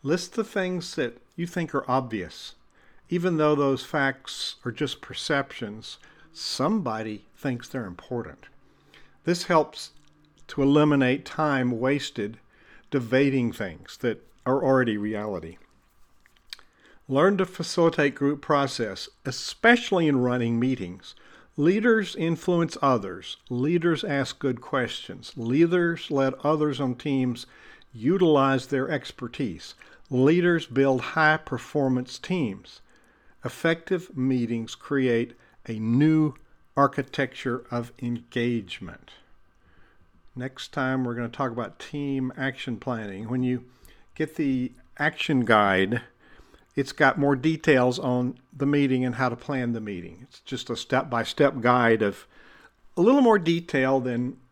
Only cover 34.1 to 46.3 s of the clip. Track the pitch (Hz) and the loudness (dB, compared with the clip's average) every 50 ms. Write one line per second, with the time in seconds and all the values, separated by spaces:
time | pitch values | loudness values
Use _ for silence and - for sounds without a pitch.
34.1 | - 135 127 135 131 123 120 110 120 117 113 - - - - - 143 139 131 127 | -6 -2 0 0 0 0 0 -2 -4 -6 -6 -10 -14 -16 -8 -2 -2 0 2 2
35.1 | 117 117 120 120 - _ _ _ _ - - - 113 107 110 113 117 131 147 156 | 2 2 0 -2 -8 _ _ _ _ -18 -10 -8 -6 -4 -2 2 2 4 4 4
36.1 | 160 156 156 151 131 - - _ - _ _ _ _ 143 143 139 - - 131 - | 4 4 2 0 -2 -8 -20 _ -20 _ _ _ _ 4 4 4 2 -4 -6 -6
37.1 | - - 135 127 - - - 131 120 120 - - 120 120 117 117 - - 123 120 | -4 -4 -4 -4 -6 -8 -6 -4 -4 -4 -6 -6 -6 -6 -6 -8 -12 -8 -6 -6
38.1 | 120 117 - _ - 123 117 123 120 117 101 90 - - 92 85 - - - - | -6 -6 -8 _ -4 -2 0 0 -2 -2 -4 -8 -14 -14 -14 -16 -16 -18 -20 -20
39.1 | - - _ _ - _ _ _ _ _ _ _ _ - - _ _ _ - _ | -20 -20 _ _ -20 _ _ _ _ _ _ _ _ -20 -20 _ _ _ -20 _
40.1 | _ _ _ - _ 127 127 135 131 - - - - 147 131 131 131 131 127 120 | _ _ _ -16 _ -10 -10 -10 -10 -12 -16 -8 -4 -4 -2 -2 0 -2 -2 -4
41.1 | 117 117 120 117 120 - 139 127 117 120 113 101 - _ - - - 147 143 139 | -4 -6 -6 -8 -4 -4 -4 -4 -4 -6 -8 -8 -10 _ -16 -10 -8 -6 -4 -4
42.1 | 139 135 131 127 - - 131 135 127 - - 135 117 101 - 135 120 113 110 101 | -2 -2 -4 -4 -4 -4 -4 -4 -4 -6 -8 -8 -8 -6 -6 -6 -6 -6 -6 -8
43.1 | 95 95 110 113 127 127 127 123 127 123 123 - _ _ - - - - - - | -10 -10 -8 -4 -4 -2 0 -2 -2 -4 -6 -14 _ _ -20 -20 -20 -20 -20 -20
44.1 | - - 156 151 - - 156 139 131 127 127 123 - - - _ - - 147 160 | -6 -6 -6 -6 -2 -2 0 0 0 0 -2 -4 -8 -14 -20 _ -6 -2 -2 -2
45.1 | 165 - - - 151 127 120 107 113 107 104 98 95 92 95 98 120 117 - - | -2 -2 -2 2 2 2 6 6 6 8 8 6 6 4 4 2 0 -4 -4 -10
46.1 | _ _ _ _ | _ _ _ _